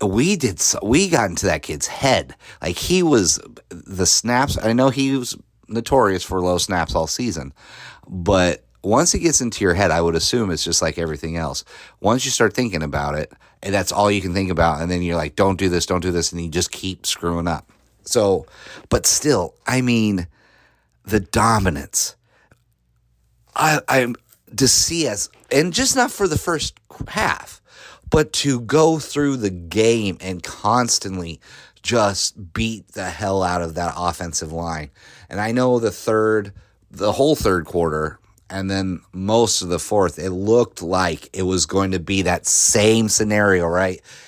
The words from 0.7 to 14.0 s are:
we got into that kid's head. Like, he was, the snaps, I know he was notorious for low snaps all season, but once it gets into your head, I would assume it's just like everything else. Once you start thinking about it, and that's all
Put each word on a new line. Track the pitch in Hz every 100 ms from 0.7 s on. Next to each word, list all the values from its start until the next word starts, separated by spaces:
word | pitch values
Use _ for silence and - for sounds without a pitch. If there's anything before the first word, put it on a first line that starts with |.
| -
we | 101 143 196
got | 151 101
into | 85 98
that | 80
kid's | - 76 -
head. | - 135 104 - - - -
Like, | 73 92
he | - 185
was, | 165 123 85 - - - _
the | 87 - 92 92
snaps, | - 113 123 139 -
I | 110
know | 120 135
he | 135 135 135
was | 117 - _ _ -
notorious | 113 - 135 104 95
for | - 92
low | 90 90
snaps | - 90 82
all | 90 80
season, | - 120 80 69 - - - - - -
but | 92 87 95 90 - _ _
once | 98 123 170
it | 180
gets | 165 -
into | 120 -
your | 95
head, | 87 95
I | 82
would | 85
assume | 82 - 123 101
it's | 80
just | 85 -
like | 82 82
everything | 82 73 80 82
else. | 76 65 - - - _
Once | 104 127
you | 135
start | - 110
thinking | - 120 85
about | 76 71 73 76
it, | - - _ _
and | 98
that's | 98 87
all | -